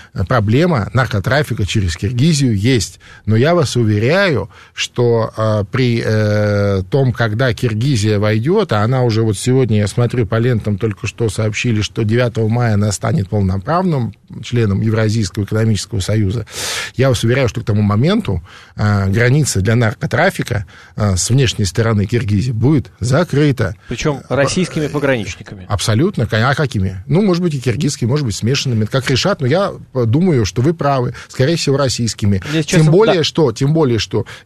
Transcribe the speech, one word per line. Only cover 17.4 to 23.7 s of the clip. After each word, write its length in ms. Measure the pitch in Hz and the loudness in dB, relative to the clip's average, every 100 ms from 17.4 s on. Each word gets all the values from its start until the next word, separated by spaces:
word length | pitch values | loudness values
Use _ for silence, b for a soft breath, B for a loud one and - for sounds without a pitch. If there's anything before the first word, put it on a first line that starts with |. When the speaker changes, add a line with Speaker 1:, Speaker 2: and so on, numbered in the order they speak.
| 123 | 0
Speaker 1:
что 120 | - | -2
к 40 | |
тому 180 | 110 107 | -2 0
моменту, 600 | 104 104 147 220 185 87 - B B | 2 2 2 0 -2 -6 -8 B B
э, 340 | - 104 104 98 | -4 0 2 2
граница 520 | 98 123 143 135 98 | 2 4 4 2 0
для 160 | 95 117 | 2 2
наркотрафика, 920 | 113 - 110 117 185 - - 101 - B B - | 2 -2 -4 0 0 0 -6 -6 -8 B B -4
э, 180 | 104 90 | 0 0
с 140 | - | 2
внешней 360 | 127 120 - 101 | 2 2 0 -2
стороны 400 | - 113 104 92 | 0 0 2 0
Киргизии 440 | 120 104 104 127 | -2 0 -2 0
будет 400 | 110 123 151 - - | 0 2 2 -2 -8
закрыта. 800 | 120 139 175 139 151 123 98 | -2 0 0 2 2 0 -4